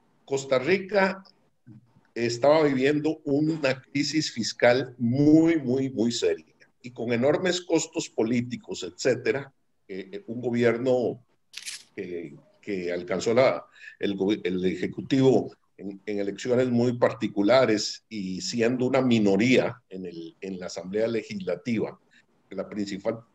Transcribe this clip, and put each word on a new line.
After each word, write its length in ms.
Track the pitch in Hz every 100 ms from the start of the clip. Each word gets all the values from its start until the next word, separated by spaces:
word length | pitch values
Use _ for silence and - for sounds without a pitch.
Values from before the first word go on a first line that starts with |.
| _ _
Costa 340 | - 135 139 131
Rica 640 | 135 196 190 202 190 190 - _ _ _ - - _ _ _ 113
estaba 480 | 117 120 139 156
viviendo 560 | 151 131 135 151 151 156
una 580 | 151 139 156 160 139 127
crisis 520 | - 139 143 156 151
fiscal 600 | - 104 - 120 127 127 -
muy, 580 | 117 135 147 156 165 165
muy, 320 | 127 131 135
muy 200 | 104 117
seria 360 | 117 87 82 - _ _ _
y 80 | 123
con 220 | 127 120
enormes 480 | 117 131 160 185 175
costos 480 | - 165 - 165 -
políticos, 760 | - 113 123 120 113 - 92
etcétera. 720 | 90 - 135 120 110 110 - _ _ _ -
Eh, 220 | 95 95
eh, 140 | 101 -
un 140 | 117
gobierno 800 | 123 120 120 117 131 127 107 98 _ _ _ - - - -
que, 400 | - 90 87 82 71 - _
que 320 | - 98 87
alcanzó 420 | 87 87 95 117
la, 300 | 117 131 85 - - - -
el 160 | 98 98
gobi-, 240 | 95 104
el 220 | 90 90
ejecutivo 880 | 92 82 95 - - 135 131 110 - - _ -
en, 240 | 98 98 -
en 120 | 101
elecciones 500 | 101 101 127 123 131
muy 280 | 120 123 120
particulares 1080 | 123 - 104 101 101 127 123 104 - - -
y 320 | 110 92 92
siendo 460 | 87 120 113 127 127
una 160 | 135
minoría 800 | 127 113 101 98 120 120 82 - _
en 180 | 92 90
el, 300 | 82 82 -
en 180 | 95 95
la 80 | 90
Asamblea 400 | - 90 104 113
Legislativa, 920 | 113 - 104 90 87 - 110 - - _ _ _ _ -
la 180 | 95 92
principal 540 | 98 101 95 110 117 -